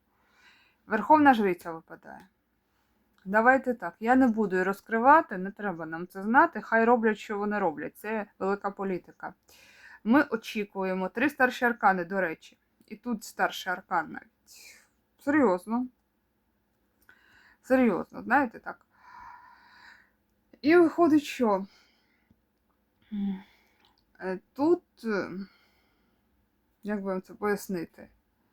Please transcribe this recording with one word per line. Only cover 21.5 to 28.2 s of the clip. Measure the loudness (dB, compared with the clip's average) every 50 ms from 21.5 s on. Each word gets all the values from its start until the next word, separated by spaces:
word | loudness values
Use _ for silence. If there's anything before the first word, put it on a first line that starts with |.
| 0 -2 -4 -8 _ _ _ _ _ _ _ _ _ _ _ _ _ _ _ _ _ _ _ _ _ _ _ _ _ _ _ _ -8 -4 -4 -4 -4 -6 -10 -18 _ _ _ _ _ _ _ _ _ _ _ _ _ _
е, | -8 -8 -8 -8 -12 _ _
тут, | -2 0 2 2 0 -2 _ _ _ -6
е, | -4 -4 -4 -4 -6 -8 -12 -12 -14 _ _ _ _ _ _ _ _ _ _ _ _ _ _ _ _ _ _ _ _ _ _ _ _ _ _ -10
як | -8 -8 -6
би | -6 -6
вам | -6 -8
це | -8 -12 -12
пояснити, | -6 -4 -4 -4 -4 -4 -6 -8 -8 -8 -10 _ -20 -20 -20 _ _